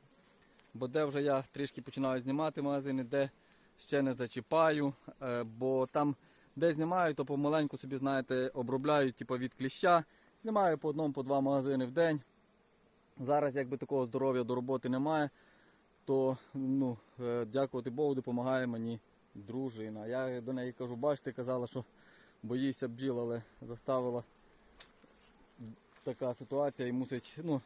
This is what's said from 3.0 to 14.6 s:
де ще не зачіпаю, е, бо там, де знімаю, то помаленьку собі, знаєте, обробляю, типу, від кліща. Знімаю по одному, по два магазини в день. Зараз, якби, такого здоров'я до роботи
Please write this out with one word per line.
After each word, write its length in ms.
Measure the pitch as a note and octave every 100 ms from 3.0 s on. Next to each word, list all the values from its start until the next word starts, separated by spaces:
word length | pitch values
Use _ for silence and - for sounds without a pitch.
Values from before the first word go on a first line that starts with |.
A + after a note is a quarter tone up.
де 260 | A#2+ C#3 C3+ - _ - _ -
ще 240 | - C#3+
не 120 | C3+
зачіпаю, 800 | A#2+ A#2+ - A#2 D#3+ D#3+ D3+ C#3+ C3+ - -
е, 220 | C3 A#2+
бо 440 | A2+ A2 B2+ C3 C3
там, 240 | D#3 D3 C#3 - - - -
де 180 | E3
знімаю, 400 | D3+ D#3+ F#3 E3+
то 120 | D3 C3+
помаленьку 520 | C#3+ D3 D#3 D3 C3+
собі, 200 | C3+ C3+
знаєте, 500 | C3+ C3+ B2+ C3 B2+
обробляю, 640 | C3 A#2 C3 C#3+ D3 C3+
типу, 260 | A#2+ - B2+
від 160 | B2+
кліща. 500 | - C3 - F#3 F3 D#3+ - _ _
Знімаю 360 | A3+ G#3+ F#3+ D#3
по 120 | D#3+
одному, 240 | D3 D#3
по 100 | C#3
два 180 | C3 C#3
магазини 440 | C3+ C#3 C3 C#3 B2+
в 60 |
день. 300 | C3+ E3 D3+ - _ _ _ _ _ _ _ _ -
Зараз, 360 | C3 D3 D3 C3
якби, 220 | B2+ C3+
такого 280 | C3+ C#3 B2
здоров'я 380 | B2+ C3+ B2+
до 120 | A#2
роботи 340 | B2